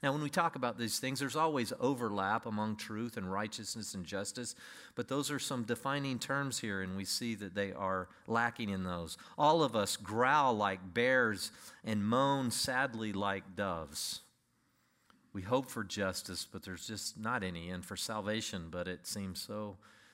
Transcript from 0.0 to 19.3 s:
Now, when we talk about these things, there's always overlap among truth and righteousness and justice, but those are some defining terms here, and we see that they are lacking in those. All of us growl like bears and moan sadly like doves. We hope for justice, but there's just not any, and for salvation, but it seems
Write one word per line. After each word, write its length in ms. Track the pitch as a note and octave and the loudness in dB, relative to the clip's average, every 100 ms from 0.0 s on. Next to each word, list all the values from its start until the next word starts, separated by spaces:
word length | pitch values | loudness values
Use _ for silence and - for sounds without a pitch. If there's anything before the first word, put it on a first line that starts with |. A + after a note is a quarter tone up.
Now, 120 | C#3+ | 0
when 100 | C#3+ | 0
we 60 | D3 | 0
talk 260 | E3 E3+ C#3 | 2 2 2
about 240 | B2 G#2 | -2 0
these 180 | A2+ - | -2 -2
things, 220 | C3 C3 | -2 -2
there's 160 | C3+ D3 | -2 2
always 380 | D#3+ D3 A2+ - | 2 2 0 2
overlap 680 | B2 C3+ A#2 G2+ F#2+ A2 A#2 | 2 2 0 0 2 2 0
among 320 | G#2+ G#2+ G#2+ | -2 0 -2
truth 400 | - A2 A#2 - | -6 -4 -4 -4
and 140 | F#2 | -4
righteousness 600 | F#2+ G#2+ A2 G#2+ A#2 G2+ | -2 -2 -4 -8 -8 -6
and 120 | G2+ E2+ | -8 -6
justice, 500 | F#2+ G#2 - A#2+ - - - - - | -4 -4 -6 -8 -10 -14 -18 -12 -6
but 140 | A#2+ | -2
those 200 | C3+ C#3+ | 0 0
are 80 | C#3+ | -2
some 260 | - C3 | -2 -2
defining 540 | A2+ A#2 C3+ C#3+ C#3 B2+ | -2 -2 0 0 0 -2
terms 420 | - C#3 C#3 A#2+ | 0 0 0 -2
here, 220 | A2+ G2 | -2 -2
and 140 | F#2+ F#2+ | -2 -2
we 100 | G2 | -2
see 300 | - A#2+ G#2+ | -2 0 -2
that 180 | G2+ | -2
they 200 | F#2 G2+ | 0 -2
are 340 | - F#2+ F#2+ F2+ - - | 0 0 0 -2 -8 0
lacking 440 | A2+ A#2 - A2 | 2 2 0 -2
in 140 | F#2+ | 0
those. 340 | F#2 F2 E2 - - - | 0 -2 -4 -8 -10 4
All 260 | D3 E3 | 6 8
of 120 | C#3+ A2 | 6 4
us 220 | G2+ - | 2 0
growl 580 | G2+ G#2+ B2+ D3 C3+ A2 | -2 4 6 8 6 6
like 380 | G2+ F#2+ F#2 | 4 2 -2
bears 580 | F2 B2 C3 A#2 G2+ - - - - | 2 6 6 4 2 -4 -10 -18 -10
and 240 | - G#2+ G#2 | -2 2 4
moan 420 | B2 C#3 C#3 B2+ | 4 6 4 2
sadly 600 | A2 - B2+ C3+ A#2 A2 | 0 0 2 0 0 -2
like 440 | G2 G2+ G2 F#2 F#2 | 0 0 0 -4 -2
doves. 680 | G2+ E2+ D#2 D2 - - - _ _ _ _ _ _ _ _ - _ | -2 -2 -4 -6 -6 -8 -12 _ _ _ _ _ _ _ _ -20 _
We 80 | G2+ | -8
hope 280 | F#2 B2+ C3 | 2 2 2
for 140 | - | -4
justice, 640 | G2+ G#2 F#2+ F#2 - F#2 - | -4 0 0 0 -4 -6 -6
but 140 | F#2+ | -8
there's 240 | - F#2 - | -10 -10 -8
just 320 | G#2+ - - | -6 -8 -6
not 240 | A2 A#2+ | -2 -2
any, 260 | F#2+ E2+ E2+ | -2 -4 -6
and 160 | F2+ E2+ | -6 -6
for 120 | G2 | -6
salvation, 720 | - A2 G2+ G#2+ - G2 E2 | -4 -4 -2 -2 -2 -6 -6
but 160 | F2 F2 | -6 -4
it 180 | F2+ - | -6 -6
seems 360 | G#2+ F#2+ | -6 -6